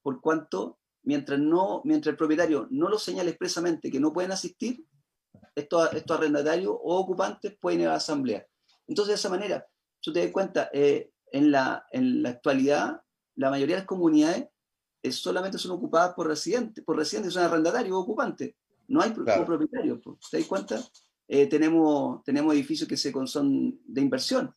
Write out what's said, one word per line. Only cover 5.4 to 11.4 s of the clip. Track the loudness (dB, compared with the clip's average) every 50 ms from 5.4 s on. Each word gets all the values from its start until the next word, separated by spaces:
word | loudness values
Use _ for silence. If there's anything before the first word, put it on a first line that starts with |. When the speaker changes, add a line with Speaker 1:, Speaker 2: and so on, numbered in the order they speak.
| _ _ _
Speaker 1:
estos, | -10 -6 0 2 2 2 2 0
estos | -4 -4 -2 -2
arrendatarios | 0 2 2 2 2 2 0 0 0 0 -2
o | -4 -4 -2 -2 0
ocupantes | 0 0 -2 -2 -2 -2 -2 -2 -8 -10 -12 -10 _
pueden | -2 -2 0 2
ir | 2
a | 0
la | 0
asamblea. | -2 -2 -2 -2 -2 -2 -2 -4 -4 -6 _ _ _ _ _ _ _ _
Entonces, | -6 -2 -2 0 0
de | 0
esa | 0 0 -2
manera, | -2 -2 -2 -4 -4 -6 -6 _ _ _ _ _ _ _
tú | -10 -4 -2
te | 0
das | -2 0
cuenta, | 0 -2 -2 0 0 -2 -2 -2
eh, | 2 4 4 4 4 2 -2 -10 _ _ _ _
en | 0 4